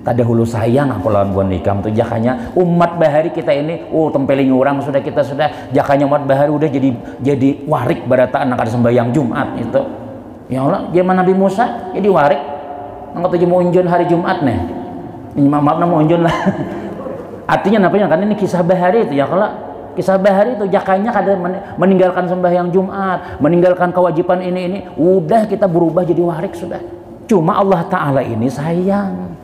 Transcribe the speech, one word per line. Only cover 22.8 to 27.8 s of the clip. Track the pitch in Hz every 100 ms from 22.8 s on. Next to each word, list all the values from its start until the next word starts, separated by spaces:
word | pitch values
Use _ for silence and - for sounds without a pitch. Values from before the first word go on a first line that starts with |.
| 190 196 190 180 - -
meninggalkan | 190 175 180 180 175 165
kewajiban | 180 160 175 180
ini, | 185 180 180
ini. | 196 - -
Udah | 165 190 156 226 214
kita | 202 202
berubah | 170 170 160
jadi | 175 160
warik | 170 160 156 -
sudah. | 175 127 - - - - -
Cuma | 202 160 -
Allah | 196 185